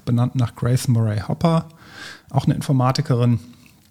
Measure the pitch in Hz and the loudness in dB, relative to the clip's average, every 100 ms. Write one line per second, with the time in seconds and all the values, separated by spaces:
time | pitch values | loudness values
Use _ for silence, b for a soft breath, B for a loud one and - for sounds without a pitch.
0 | - 120 123 131 117 - 120 127 - 113 | -2 0 0 0 -2 -2 0 0 2 2
1 | 110 104 - - 165 160 - B B B | 2 -2 -4 -2 0 0 -2 B B B
2 | B B B - - - - 131 123 135 | B B B -2 0 -2 0 2 2 0
3 | 135 120 120 117 B B B B _ | 0 2 2 0 B B B B _